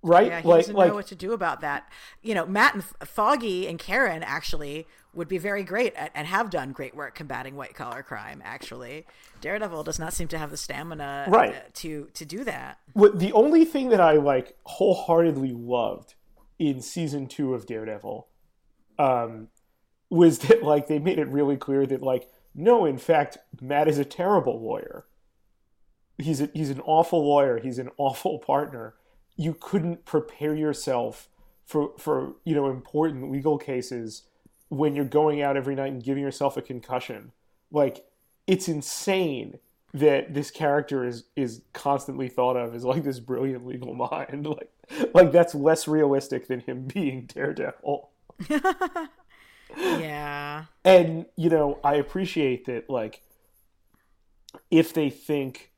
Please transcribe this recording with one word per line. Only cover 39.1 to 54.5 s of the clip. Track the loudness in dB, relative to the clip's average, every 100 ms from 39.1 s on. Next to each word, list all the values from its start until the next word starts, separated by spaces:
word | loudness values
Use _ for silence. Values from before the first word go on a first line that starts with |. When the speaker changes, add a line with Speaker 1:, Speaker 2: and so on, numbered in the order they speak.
| 0 0 -4 -10 -16 _ _ _ 2
Speaker 1:
that | 4 4 0 -6
this | -6
character | -2 2 2 0 -4
is, | -4 -8 -10 -4
is | -4 -6 _
constantly | -6 -2 -2 -4 -8 -6
thought | -2 0 0
of | -4 -6
as, | -2
like, | -2
this | -2 -8
brilliant | -6 -4 -4 -6 -10
legal | -12 -10 -8
mind. | -6 -6 -8 -8 -8
<laughs> | -8 -10 _ _
Like, | -6 4 6
like, | 6
that's | 4 2 0
less | 0 0 0
realistic | 0 2 0 -2 -10 -6
than | -10
him | -8 -12
being | -8 -4 -4 -6 -12
Daredevil. | -8 -6 -4 -8 -8 -6 -8 -8 _ _ -16 -4
Speaker 2:
<laughs> | -2 0 -2 -6 -6 -10 _ _ _ _ _ _ -6
Yeah. | -2 -2 -4 -8 -8 -8 -8 -8 -12 _ 8
Speaker 1:
And, | 8 8 -2 -8 -2
you | 2
know, | 4 2 0
I | 0 0
appreciate | 0 -4 -4 0 0 0 -4
that, | -8 -6
like, | -6 -6 -12 _ _ _ _ _ _ _ _ _ _ _ _ -20